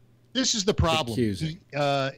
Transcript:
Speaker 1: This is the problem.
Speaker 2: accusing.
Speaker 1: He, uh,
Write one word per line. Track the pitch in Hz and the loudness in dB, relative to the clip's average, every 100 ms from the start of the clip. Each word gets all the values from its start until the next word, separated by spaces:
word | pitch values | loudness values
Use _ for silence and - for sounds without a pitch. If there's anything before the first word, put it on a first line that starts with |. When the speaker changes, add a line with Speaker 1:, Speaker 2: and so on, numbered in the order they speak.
| _ _ _ | _ _ _
Speaker 1:
This | 247 262 | -2 0
is | 226 | 0
the | 190 - | 0 2
problem. | 165 160 120 | 2 2 0
Speaker 2:
accusing. | 113 110 98 156 | 0 -2 -2 -6
Speaker 1:
He, | 165 - 143 | -8 -8 -2
uh, | 143 139 135 | 0 0 -2